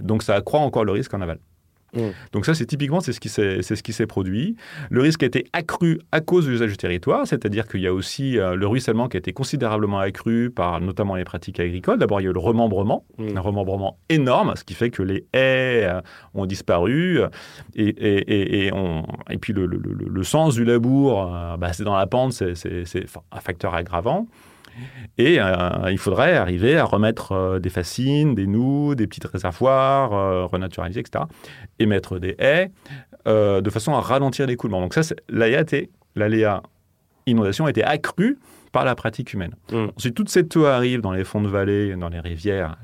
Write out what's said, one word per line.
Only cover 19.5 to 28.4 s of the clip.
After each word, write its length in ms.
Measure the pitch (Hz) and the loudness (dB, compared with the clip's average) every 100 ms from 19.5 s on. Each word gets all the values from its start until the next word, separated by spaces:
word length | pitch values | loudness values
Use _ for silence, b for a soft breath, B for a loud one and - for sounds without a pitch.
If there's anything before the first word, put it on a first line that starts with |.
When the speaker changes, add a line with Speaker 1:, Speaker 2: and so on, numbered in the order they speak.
Speaker 1:
le, 100 | 98 | -2
le, 140 | 90 92 | -2 -2
le, 160 | 95 | -4
le 300 | 98 98 95 | -6 -4 -4
sens 300 | 90 151 160 | 0 2 4
du 100 | 117 | 2
labour, 680 | 117 120 120 135 139 101 90 | 4 4 4 4 4 2 -2
euh, 240 | 87 85 85 | -6 -6 -4
bah, 160 | 87 | -4
c'est 120 | 85 | -4
dans 120 | 104 98 | 0 0
la 100 | 98 | 2
pente, 280 | 123 131 | 0 0
c'est, 200 | 123 90 | -2 -4
c'est, 300 | 87 90 90 | -4 -6 -8
c'est 220 | 85 92 - | -6 -6 -8
fa-, 160 | 87 - | -12 -18
un 80 | - | -12
facteur 320 | - 85 95 | -10 -6 -4
aggravant. 540 | 85 90 87 110 180 226 B B B B 120 131 131 107 - | -4 -4 -2 0 -2 -4 B B B B -18 -16 -16 -8 2
Et, 180 | 131 160 | 4 4
euh, 500 | 95 90 90 - 95 | 4 2 2 0 0
il 60 | 98 | 0
faudrait 380 | 101 95 156 156 | 0 2 4 4
arriver 400 | 90 90 117 160 | 2 2 4 4
à 80 | |
remettre, 460 | 110 101 110 113 - | 4 2 2 0 -4
euh, 300 | 95 92 95 | -2 0 0
des 100 | 90 | -2
fascines, 640 | 90 87 - 131 147 151 | -4 -4 -2 0 2 2
des 140 | 113 | 2